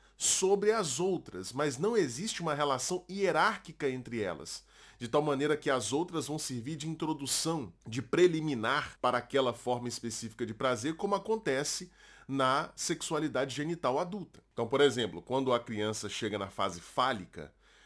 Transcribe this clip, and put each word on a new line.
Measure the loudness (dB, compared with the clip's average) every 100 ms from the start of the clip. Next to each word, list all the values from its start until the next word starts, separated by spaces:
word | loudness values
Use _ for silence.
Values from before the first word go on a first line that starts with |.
| -20 -4
sobre | 0 2 4 4 4
as | 2 0 0
outras, | 0 0 -4 -10 -6
mas | -2 0 0
não | 2 4
existe | 2 0 -6 -4
uma | -2
relação | 0 2 2 0 -4 -4
hierárquica | -2 2 4 4 2 -8 -4 -4
entre | -4 -4 -4
elas, | -2 -4 -10 -12 -14 -20 -20 -10
de | 0
tal | 2
maneira | 2 2 2 2
que | 2
as | 0 2
outras | 0 0 -4 -4
vão | -6
servir | -6 -6 -6 -6
de | -6
introdução, | -4 -2 -2 -2 0 0 -2 -4 -12 -8
de | -6
preliminar | 0 6 6 6 0 0 0 0 -2 0
para | 2 2
aquela | 2 2 2
forma | 0 -2 -2 -4
específica | -6 -6 -6 -8 -6 -6
de |
prazer, | 0 0 2 -2 -2
como | 0 0
acontece | 0 -2 0 0 -2 -4 -8 -16 -20 -18 -6
na | 2 4 4 0 -4
sexualidade | -4 -4 -2 -2 0 0 -2 -2
genital | -4 -2 0 0
adulta. | 0 -6 -10 -16 _
Então, | -4 0
por | 6
exemplo, | 6 4 -2 -6
quando | -4 0 2
a | 2
criança | 0 -2 -2 -2 -6
chega | -4 -2 -2
na | -4
fase | -2 -2 -2
fálica, | -6 0 0 0 -6 -14 -14 -18 _ -20